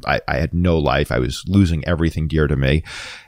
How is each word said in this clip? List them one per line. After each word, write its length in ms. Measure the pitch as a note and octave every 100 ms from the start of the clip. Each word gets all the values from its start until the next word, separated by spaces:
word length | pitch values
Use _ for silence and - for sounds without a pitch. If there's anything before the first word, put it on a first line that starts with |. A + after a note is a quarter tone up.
| -
I, 140 | - -
I 100 | C2
had 160 | D#2
no 260 | E2+ F2+ E2
life. 320 | C#2+ C2+ D2
I 80 | A#1+
was 240 | B1+ - -
losing 380 | G2 F#2 E2 D#2
everything 420 | E2 E2 D#2+ D#2
dear 200 | D#2 D2
to 80 | C#2+
me. 280 | C2+ D#2 - - - -